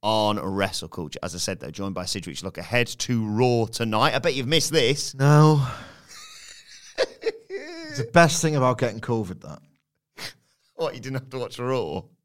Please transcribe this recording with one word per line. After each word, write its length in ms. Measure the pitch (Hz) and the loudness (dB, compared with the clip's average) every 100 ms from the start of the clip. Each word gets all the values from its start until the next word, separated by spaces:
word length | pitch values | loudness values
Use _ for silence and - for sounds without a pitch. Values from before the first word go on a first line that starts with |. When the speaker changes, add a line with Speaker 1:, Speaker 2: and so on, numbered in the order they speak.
Speaker 1:
on 360 | 104 110 107 104 | 2 2 2 2
Wrestle 500 | 85 98 98 - 80 | -2 -2 -2 -2 -10
Culture. 300 | - 78 - | -10 -10 -8
As 120 | 85 | -8
I 40 | 85 | -6
said, 220 | - 92 | -6 -6
though, 100 | 67 | -8
joined 240 | 80 98 | -8 -6
by 120 | 92 87 | -6 -6
Sidgwick 300 | 101 87 69 | -6 -8 -10
to 60 | |
look 140 | 92 - | -10 -10
ahead 300 | 90 123 120 | -2 0 0
to 360 | - - 120 | -4 -2 -2
Raw 420 | 107 107 123 120 113 | 0 2 4 4 0
tonight. 480 | - 113 107 139 | -2 -2 2 2
I 40 | 123 | 2
bet 160 | 160 | 0
you've 140 | 135 123 | -2 0
missed 240 | 160 160 | 0 2
this. 420 | 160 120 143 - | 2 2 2 -4
Speaker 2:
No. 520 | 135 139 147 156 151 127 113 - - - - - - - - - - - - | 2 6 8 8 6 2 -6 -14 -20 -20 -20 -20 -20 -20 -20 -20 -20 -16 -4
Speaker 1:
<laughs> 80 | 523 - 453 - _ | -4 -2 -6 -6 _
Speaker 2:
It's 500 | 381 302 330 320 294 | -12 -10 -12 -10 -8
the 60 | |
best 360 | 226 170 170 - | 2 6 6 4
thing 140 | 160 | 0
about 240 | 147 127 120 | 2 2 2
getting 220 | 120 107 | -2 -4
covid, 400 | - 113 95 92 | -2 -2 -2 -10
that. 200 | - 76 _ _ _ _ _ - - - _ _ _ - | -14 -18 _ _ _ _ _ -14 -14 -14 _ _ _ -6
Speaker 1:
What, 180 | 160 | -6
you 60 | 127 | -6
didn't 180 | 127 131 | -8 -8
have 120 | 135 | -6
to 80 | 131 | -8
watch 200 | 120 - | -8 -6
Raw? 440 | 123 131 85 92 - _ | -2 0 -2 -6 -8 _